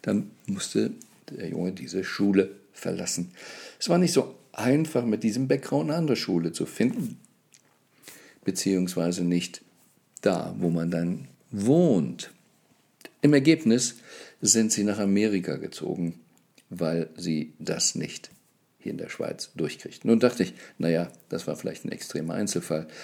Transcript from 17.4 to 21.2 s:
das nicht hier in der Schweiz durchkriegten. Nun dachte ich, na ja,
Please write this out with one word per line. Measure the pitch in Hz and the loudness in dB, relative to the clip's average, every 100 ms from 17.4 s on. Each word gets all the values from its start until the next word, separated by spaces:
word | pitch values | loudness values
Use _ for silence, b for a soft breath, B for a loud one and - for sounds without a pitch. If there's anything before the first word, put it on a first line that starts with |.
| 78 - | -4 -6
das | 80 80 - | -4 -2 -2
nicht | - - - - - _ _ _ _ | -2 -6 -10 -18 -20 _ _ _ _
hier | - | -8
in | - | -8
der | - | -8
Schweiz | - 78 - - - | -6 -6 -6 -10 -6
durchkriegten. | 78 - - - - | -6 -6 -14 -4 4
Nun | 117 | 6
dachte | 123 - | 6 4
ich, | 90 - B B | -2 -4 B B
na | 82 | 2
ja, | 82 85 - | 2 0 -8